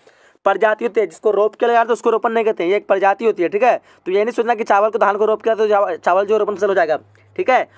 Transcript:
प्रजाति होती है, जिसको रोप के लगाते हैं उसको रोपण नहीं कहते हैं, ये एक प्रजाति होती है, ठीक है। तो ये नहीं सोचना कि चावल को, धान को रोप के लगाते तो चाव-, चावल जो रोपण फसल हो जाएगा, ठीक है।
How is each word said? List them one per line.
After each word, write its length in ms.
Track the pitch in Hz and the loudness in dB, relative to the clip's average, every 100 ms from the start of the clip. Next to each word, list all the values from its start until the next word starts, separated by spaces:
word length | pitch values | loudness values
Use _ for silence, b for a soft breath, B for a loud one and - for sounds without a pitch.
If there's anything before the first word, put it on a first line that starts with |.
| b b b b | b b b b
प्रजाति 420 | - 196 214 214 226 | -2 0 0 0 -4
होती 160 | 220 | -2
है, 60 | 185 | -4
जिसको 240 | - 214 | -2 -2
रोप 240 | 202 214 - | 0 0 0
के 100 | 240 | 0
लगाते 220 | 233 233 | 2 0
हैं 60 | |
उसको 160 | 220 233 | -2 0
रोपण 220 | 220 233 | 0 -2
नहीं 140 | 226 220 | -2 -2
कहते 180 | 208 | -2
हैं, 80 | 175 | -2
ये 60 | 202 | -2
एक 100 | - | 0
प्रजाति 380 | 196 196 202 226 | 0 2 0 -2
होती 180 | 202 | -2
है, 60 | 170 | -2
ठीक 140 | 208 | 0
है। 180 | 240 165 b b 175 | 0 0 b b -4
तो 60 | |
ये 140 | 196 220 | -2 -2
नहीं 80 | |
सोचना 220 | 240 226 226 | -2 -2 -2
कि 80 | |
चावल 260 | 226 202 220 | 0 2 2
को, 80 | 208 | 0
धान 200 | 202 202 | 0 0
को 80 | 214 | 0
रोप 160 | 214 | 0
के 80 | 226 | -2
लगाते 140 | 208 | -2
तो 60 | 214 | 2
चाव-, 260 | 202 196 165 | 2 0 0
चावल 300 | - 185 208 | 0 0 0
जो 120 | 214 | 0
रोपण 180 | 202 190 | -2 -2
फसल 120 | 202 | -2
हो 60 | |
जाएगा, 240 | 185 160 156 _ b b - | 0 0 -2 _ b b -6
ठीक 140 | 185 | 0
है। 200 | 247 - | 0 0